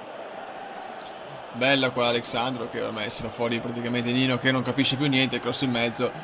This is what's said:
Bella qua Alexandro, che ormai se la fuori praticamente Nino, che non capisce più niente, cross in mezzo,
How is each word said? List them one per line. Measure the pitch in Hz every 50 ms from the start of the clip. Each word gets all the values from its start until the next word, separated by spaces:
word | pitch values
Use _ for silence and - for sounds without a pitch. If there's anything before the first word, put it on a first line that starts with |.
| - - - - - - - - - - - - - - - - - - - - - - - - - - - - - - -
Bella | 117 127 135 139 135 131 127
qua | 123 127 120
Alexandro, | 120 120 120 120 - - 117 120 131 127 120 113 120
che | - 117
ormai | 110 110 110 110 104 101
se | - -
la | 113 113
fuori | - - 120 117 117 117
praticamente | 117 123 117 120 120 117 123 120 117 120
Nino, | 123 127 131 131 127 120
che | - 131
non | 131 131
capisce | 117 127 120 - 131 - 139
più | 127 147
niente, | 147 131 131 135 127 123 120
cross | - 120 131 -
in | 143 131
mezzo, | 120 120 120 120 113 - 123 113 - -